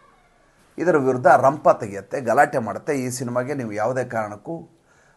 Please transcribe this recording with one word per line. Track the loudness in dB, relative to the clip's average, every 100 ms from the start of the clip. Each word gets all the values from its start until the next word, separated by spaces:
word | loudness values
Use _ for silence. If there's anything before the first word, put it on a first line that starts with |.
| _ _ _ _ _ _ _ -4
ಇದರ | 2 2
ವಿರುದ್ಧ | 2 4 6
ರಂಪ | 6 4 2 2
ತೆಗೆಯುತ್ತೆ, | 2 -2 -10 -8 -6
ಗಲಾಟೆ | 0 2 2 0
ಮಾಡುತ್ತೆ, | -6 -6 -6 -4
"ಈ | -4
ಸಿನಿಮಾಗೆ | -6 -6 -4 -4
ನೀವು | -6 -6
ಯಾವುದೇ | -4 -2 -2
ಕಾರಣಕ್ಕೂ | -4 -6 -6 -10 -12 -14 -14 _ _ _ _